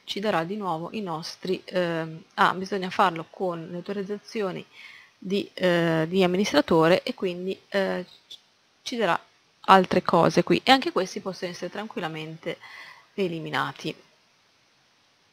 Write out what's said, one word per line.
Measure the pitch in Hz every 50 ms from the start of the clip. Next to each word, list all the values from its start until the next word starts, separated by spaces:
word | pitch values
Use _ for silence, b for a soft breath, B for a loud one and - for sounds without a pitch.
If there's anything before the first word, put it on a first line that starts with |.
| _
ci | - - 202
darà | 196 214 190 165 165
di | 170 202
nuovo | 214 202 185 160 160 170 175 -
i | 220
nostri, | 208 180 160 156 170 - - - - 180 185 - -
ehm, | - 196 185 180 170 165 160 165 160 160 165 - _ _
ah, | - 196 - -
bisogna | 180 190 190 208 196 180 185
farlo | - - 208 180 165 165 156 -
con | - - 202 180 170 165 160 180
le | 175
autorizzazioni | 175 175 - 202 208 196 190 208 202 - - - 226 202 185 170 151 - _ B B B B B B B B B
di, | _ - 185 196 202 - - -
eh, | - 190 180 175 170 170 165 160 160 160 165
di | 180 190 190
amministratore | - 180 185 208 - - 294 294 - 180 160 160 160 180 - -
e | - -
quindi, | - 214 180 175 180 180 190 185 - _ _
eh, | - 196 190 185 185 180 180 - - - _ - - - _ _ _ _ _ _ _ _ -
ci | - 262
darà | 233 214 175 165 - - _ _ _ _ _ _ _
altre | - - 196 190 185 - - 185 -
cose | - - 170 165 170 165 175 170
qui | - 175 - -
e | -
anche | 262 269 254 339 -
questi | - 190 - - 208
possono | - 190 175 - - 175
essere | 175 - 185 175
tranquillamente | - 208 214 220 - 226 180 156 160 156 156 160 160 160 - 170 - - B B B B B B B B B B _
eliminati. | - 196 170 170 165 156 156 147 135 139 143 139 - - 160 - - _ _ _ _ _ _ _ _ _ _ _ _ _ _ _ _ _ _ _ _ _ _ _ _ _ _